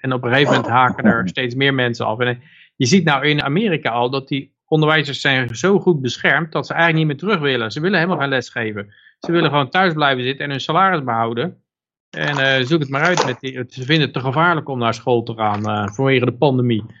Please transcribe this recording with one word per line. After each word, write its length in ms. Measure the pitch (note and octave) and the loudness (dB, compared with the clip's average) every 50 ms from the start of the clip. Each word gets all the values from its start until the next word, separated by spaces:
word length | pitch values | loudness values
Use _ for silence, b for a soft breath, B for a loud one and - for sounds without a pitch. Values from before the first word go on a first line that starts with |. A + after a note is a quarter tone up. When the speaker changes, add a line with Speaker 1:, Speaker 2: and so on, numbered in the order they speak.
Speaker 1:
en 120 | - C3 | -4 -4
op 120 | C3 B2 B2 | -4 -2 0
een 60 | A#2+ | 0
gegeven 200 | B2+ C#3 D3 C3 | 2 2 4 4
moment 180 | C3 C3 A2+ - | 2 0 0 2
haken 340 | A#2 B2+ B2+ B2 - - B2 | 2 4 4 2 2 2 2
er 240 | G#2+ A#2 A2+ F#2 F#2 | 2 2 2 -2 -2
Speaker 2:
<laughs> 0 | |
Speaker 1:
steeds 260 | - C#3 B2+ A#2+ A#2+ | -4 -4 -4 -4 -2
meer 200 | C3+ C#3 C#3 C#3 | 0 0 2 2
mensen 320 | C3 B2+ A#2+ A#2 A2+ A2+ | 2 0 0 -2 -2 -4
af. 120 | A2 A2 A#2+ | -4 -2 -2
En, 80 | B2 | -2
eh, 100 | B2 A#2+ B2 b b b b b b b | -2 -2 -4 b b b b b b b
je 100 | - C3+ | -2 2
ziet 180 | A#2 F#3+ G3 D#3+ | 4 4 4 4
nou 220 | D#3+ C#3+ C3 C#3 | 2 2 2 2
in 160 | D3+ D3 D3 | 0 0 0
Amerika 480 | C3+ C#3 D3 F#3+ A#3 G3+ D#3+ C3+ - B2 | 0 0 0 0 2 0 -2 -2 -2 -2
al 200 | A#2 A#2+ A#2+ A#2+ | 0 0 0 0
dat 180 | C3+ C3+ C3+ - | -2 -4 -4 -4
die 280 | D3 C3+ - - _ _ _ | -6 -6 -6 -10 _ _ _
onderwijzers 540 | _ D#3 D#3 D3+ D3+ D#3 D#3 C3+ C3+ C3 - | _ 0 2 4 4 2 2 0 -2 -6 -2
zijn 360 | - C#3+ C3+ C3 B2+ A#2+ A2+ | 0 0 0 0 0 -4 -4
zo 240 | - - F#3+ G3+ F#3 | -2 2 2 2 4
goed 200 | - F#3 E3+ C#3 | 4 2 2 2
beschermd 520 | C3 A#2+ - - - F3 C#3+ D3 E3+ D#3+ | 0 -4 -4 -2 0 0 0 0 -2 -2
dat 140 | - - - | -4 -6 -6
ze 60 | - C#3+ | -2 0
eigenlijk 300 | D#3+ E3+ E3+ D#3+ D#3+ D#3+ | 0 2 2 2 2 0
niet 100 | D3+ C#3 C#3+ | 0 -2 -4
meer 80 | F3 G#3 | -2 -2
terug 140 | G#3+ E3 C#3+ C#3 | -2 0 0 0
willen. 200 | C3 A#2+ A2 A2 | 0 0 -2 -4
Ze 80 | - D3+ | -4 -4
willen 180 | D#3 F#3 - E3 | -2 0 0 0
helemaal 220 | D#3+ F#3+ F3+ D3 | 0 0 0 -2
geen 80 | C#3 C#3 | -2 0
les 200 | C3+ B2+ A#2+ - | -2 -2 -4 -4
geven. 460 | - B2 A2 A2 G#2 G2+ G2+ b b b b b b b | -6 -6 -4 -4 -6 -8 -10 b b b b b b b
Ze 140 | - - | -4 0
willen 180 | E3+ E3+ D#3+ C#3+ | 0 2 2 2
gewoon 180 | C3+ D3 C3+ B2 | 2 2 0 2
thuis 240 | - F#3 F#3+ F3+ | 2 2 2 2
blijven 320 | D#3 D#3 D3 C#3 C3+ B2+ B2 | 2 2 2 2 2 0 -2
zitten 200 | B2+ C#3+ D3 D3 | -4 -4 -4 -6
en 60 | C#3+ | -6
hun 100 | C#3 B2+ | -6 -6
salaris 440 | - - D#3 F3 F#3+ F#3+ F3+ D#3 C3 | -4 -2 0 2 2 2 2 0 -2
behouden. 580 | B2+ A2+ A2+ A#2 A2+ A#2 A#2 D3+ F#3 - _ _ _ _ _ _ _ _ _ _ _ | -2 -2 0 -2 -2 -2 -4 -4 -6 -8 _ _ _ _ _ _ _ _ _ _ _
En, 260 | - - D#3 D3 C#3+ C#3 | -8 -4 -4 -2 0 0
eh, 260 | C3+ C3+ C3+ C3 B2 | 2 2 2 2 2
zoek 160 | B2+ E3+ E3 | 0 0 0
het 80 | C#3+ C3 | 0 -2
maar 140 | C#3 C#3 | -2 0
uit. 240 | D#3 F3 F3+ - - | 0 2 2 2 0
Met 140 | C3 B2 - | -2 -4 -6
die, 240 | C#3 C3 B2+ B2+ B2 - | -10 -10 -8 -8 -10 -10
ze 160 | - C3 B2+ | -10 -10 -2
vinden 200 | B2+ D#3+ D#3+ C#3+ | 0 2 2 2
het 80 | - | 0
te 80 | - C3+ | -2 -4
gevaarlijk 480 | B2 C3+ B2 D#3 E3 F3+ E3+ D3+ - C#3 | -4 -2 0 2 2 2 2 0 -4 -6
om 100 | C3+ B2 | -4 -2
naar 160 | A#2 A#2 A2 | 0 -2 -2
school 280 | - - C3+ A#2+ A#2 | -2 0 0 0 2
te 120 | A2+ A#2 A2 | 0 -4 -4
gaan, 320 | A2 A2 G#2+ G#2 G#2 G#2+ G#2+ | -2 -2 -2 -2 -2 -4 -4
eh, 180 | G#2+ G#2 G#2 | -2 -2 -4
vanwege 380 | G2+ - C3 C3+ C3+ C3+ B2 B2 | -4 -4 -2 0 2 2 2 2
de 80 | B2+ - | 0 0
pandemie. 480 | - D#3 C#3+ C3 B2+ B2 B2 A2+ G#2 A2 b b b | 2 2 2 2 2 2 0 0 -2 -4 b b b